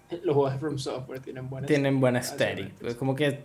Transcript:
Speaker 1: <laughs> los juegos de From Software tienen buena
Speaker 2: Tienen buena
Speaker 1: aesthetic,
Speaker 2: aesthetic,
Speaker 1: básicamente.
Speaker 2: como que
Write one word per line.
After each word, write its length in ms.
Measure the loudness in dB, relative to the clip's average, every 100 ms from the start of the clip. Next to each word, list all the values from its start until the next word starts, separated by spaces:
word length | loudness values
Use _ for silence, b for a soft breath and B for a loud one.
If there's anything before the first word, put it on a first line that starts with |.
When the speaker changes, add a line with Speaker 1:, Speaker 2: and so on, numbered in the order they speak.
| -10
Speaker 1:
<laughs> 140 | -8
los 120 | 0
juegos 200 | 2 2
de 40 | 0
From 200 | -4 -4
Software 420 | -6 -6 -8 -12
tienen 300 | -12 -12 -10
buena 160 | -8 2
Speaker 2:
Tienen 340 | 4 4 4
buena 200 | 4 4
Speaker 1:
aesthetic, 280 | 0 0 0
Speaker 2:
aesthetic, 240 | 0 -8
Speaker 1:
básicamente. 260 | -8 -6 -2
Speaker 2:
como 160 | -2
que 280 | 2 2 0